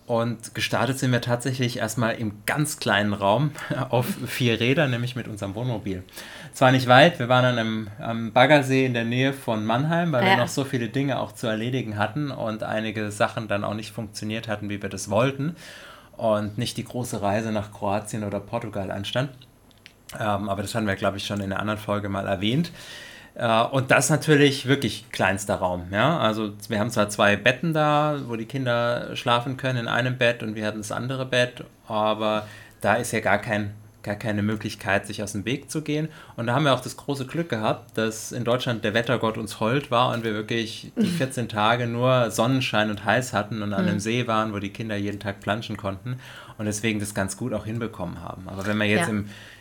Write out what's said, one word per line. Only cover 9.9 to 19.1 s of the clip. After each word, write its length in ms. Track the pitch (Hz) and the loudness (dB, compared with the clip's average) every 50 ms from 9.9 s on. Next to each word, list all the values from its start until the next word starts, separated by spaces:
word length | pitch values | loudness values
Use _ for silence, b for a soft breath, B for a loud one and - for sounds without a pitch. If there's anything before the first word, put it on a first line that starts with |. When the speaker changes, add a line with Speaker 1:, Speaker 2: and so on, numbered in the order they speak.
| 170 170 175 170 151 | 2 2 2 2 2
Speaker 1:
weil 100 | 127 151 | 4 4
wir 80 | 185 | 4
Speaker 2:
Ja. 60 | 190 | 4
Speaker 1:
noch 100 | 190 123 - | 4 2 2
so 140 | - - 135 | 0 -2 -2
viele 260 | 135 - 123 117 110 | 0 0 -2 -2 -2
Dinge 280 | 110 135 139 139 127 107 | -2 -2 -2 0 -2 -2
auch 140 | 104 104 - | -4 -6 -6
zu 160 | - - 117 | -6 -4 -2
erledigen 500 | 110 107 110 120 123 131 113 110 104 104 | -2 -2 -2 -2 -2 -2 -4 -4 -2 -2
hatten 320 | 104 107 104 147 151 143 | -2 -2 -2 -2 -4 -4
und 320 | 123 113 113 113 110 107 - | -4 -4 -4 -4 -4 -4 -4
einige 480 | - 107 110 110 110 104 110 107 104 | -4 -4 -4 -4 -4 -4 -4 -4 -4
Sachen 380 | 104 - 123 131 - - 113 104 | 0 0 0 0 0 -2 -4 -4
dann 160 | 101 101 104 | -2 -2 -2
auch 100 | 104 104 | -2 -4
nicht 160 | 110 107 - - | -6 -8 -10 -10
funktioniert 540 | - 113 101 - - - 107 110 113 110 | -10 -10 -10 -10 -8 -6 -4 -4 -4 -4
hatten, 220 | - 107 101 104 101 | -6 -6 -4 -4 -4
wie 100 | 104 98 | -6 -6
wir 80 | - 98 | -6 -6
das 220 | - 95 - 104 | -8 -8 -4 0
wollten. 460 | 101 104 123 139 135 135 135 156 170 B B B B B B B B B B B - | 2 2 4 2 2 -2 -4 -4 -4 B B B B B B B B B B B -8
Und 400 | - 120 113 107 104 107 104 104 | -2 0 2 2 2 0 -2 -4
nicht 200 | 110 120 113 - | -4 -4 -4 -4
die 80 | - - | -6 -8
große 360 | - - 123 123 117 - 107 | -6 -6 -6 -6 -6 -4 -2
Reise 300 | 98 101 98 110 113 113 | 0 0 0 0 0 0
nach 220 | 107 107 101 - - | -2 -2 -4 -6 -8
Kroatien 500 | - - 101 98 107 107 - - 113 107 | -6 -2 -2 -2 -2 -2 -4 -6 -6 -4
oder 160 | 101 98 101 | -4 -4 -4
Portugal 540 | - - - 117 120 110 98 104 95 92 92 | -6 -6 -6 -6 -6 -6 -6 -6 -6 -4 -6
anstand. 380 | 98 101 - | -6 -6 -2